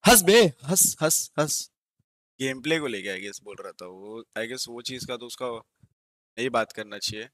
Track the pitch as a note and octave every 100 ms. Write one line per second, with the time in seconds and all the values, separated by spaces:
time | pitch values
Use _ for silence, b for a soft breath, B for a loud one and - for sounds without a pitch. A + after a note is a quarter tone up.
0 | - A#3 F3+ A3+ F#3+ - C3+ F#3+ - -
1 | D#3 - - - D3+ - - _ _ _
2 | _ _ _ _ C3 C3 C#3 D#3+ C#3+ G#2
3 | G2 F#2+ G2+ - G2+ F#2+ G2 - F2+ F#2
4 | G#2 A2+ - A2 A2+ B2+ A#2+ A#2+ A#2+ B2+
5 | B2 A#2+ A#2+ - B2+ A#2 _ _ _ _
6 | _ _ _ - B2+ A#2+ A2 - G#2+ G#2
7 | - G#2+ A#2